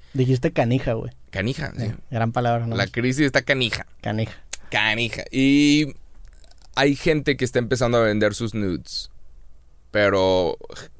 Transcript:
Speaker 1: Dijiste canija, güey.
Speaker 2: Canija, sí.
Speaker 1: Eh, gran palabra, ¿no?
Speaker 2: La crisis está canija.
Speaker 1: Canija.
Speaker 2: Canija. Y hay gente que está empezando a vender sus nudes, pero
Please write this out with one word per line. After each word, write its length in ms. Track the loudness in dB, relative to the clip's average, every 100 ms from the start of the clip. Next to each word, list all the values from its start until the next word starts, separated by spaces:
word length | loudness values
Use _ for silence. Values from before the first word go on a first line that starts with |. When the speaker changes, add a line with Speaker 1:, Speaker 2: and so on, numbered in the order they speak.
| -12
Speaker 1:
Dijiste 380 | -2 2 2 0
canija, 420 | 0 0 0 0
güey. 180 | -4 -6 -12 -12
Speaker 2:
Canija, 420 | -6 -4 -4 -8 -6
sí. 60 | -6
Speaker 1:
Eh, 100 | -6 -6
gran 220 | -2 -2
palabra, 340 | 0 0 0 0
¿no? 100 | -2
Speaker 2:
La 120 | -2
crisis 380 | 0 -2 2 2
está 160 | 2
canija. 420 | 0 0 0 -4 -8 -10
Speaker 1:
Canija. 320 | -6 -2 -4 -6 -12 -12 -4
Speaker 2:
Canija. 520 | 0 0 0 -2 -4 -6
Y 600 | 2 4 6 6 4 2 -6 -18 -18 -18 -18 -20 -20 -8 0
hay 200 | 2 2
gente 420 | 2 0 0 0
que 80 | 0
está 140 | 0
empezando 400 | 0 0 2 4
a 20 |
vender 320 | 4 4 2
sus 220 | 2 -4 -2
nudes, 560 | -2 -4 -6 -8 -8 -14 -18 -18 -20 -20 -20 -20 -6
pero 680 | 2 2 4 4 4 2 -2 -10 -16 -16 -20